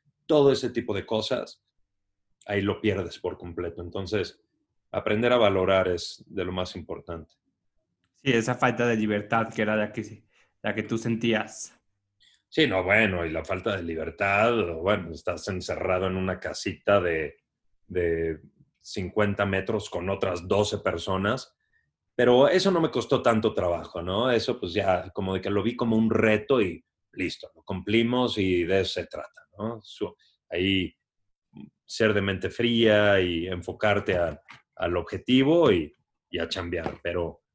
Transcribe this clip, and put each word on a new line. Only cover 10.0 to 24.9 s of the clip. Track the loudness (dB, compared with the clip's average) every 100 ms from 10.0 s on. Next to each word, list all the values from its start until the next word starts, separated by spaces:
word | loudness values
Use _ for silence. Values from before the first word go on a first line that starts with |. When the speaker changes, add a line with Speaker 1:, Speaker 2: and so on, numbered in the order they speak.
| -12 -14 _ _ _ _
Speaker 2:
la | -6 -4
que |
tú | -4 -4
sentías. | -2 -2 0 0 -2 -10 -16 _ _ _ _ _ _ _ _
Speaker 1:
Sí, | 0 2
no, | 2
bueno, | 4 4 4 0 -2
y |
la | -4 -4
falta | -4 -2 -4
de |
libertad, | -4 -6 -6 -4 0 4 4 2 0 -2
bueno, | 0 0 -2
estás | -8 -8 -6 -6
encerrado | -6 -6 -4 -2 0 0
en | -2
una | -2 -4
casita | -8 -8 -8 -4 2 4
de, | 4 -2 -4 -10 _ _ _ _ _
de | -2 0 0 -2 -4 -12 _ _ _
cincuenta | -12 -8 -4 0 0 0 0
metros | 0 -2 -4 -6
con | -8 -4
otras | -2 -2 -4 0
doce | 0 2 0
personas, | -2 -4 -2 0 0 -2 -6 _ _ _ _ _ _ 2
pero | 6 8 8
eso | 6 4
no | 2
me | 2
costó | 0 0 2
tanto | 4 4 2
trabajo, | 0 0 -2 -4 -8
¿no? | -4 0 2
Eso, | 2 0 -4
pues, | -4
ya | -2 2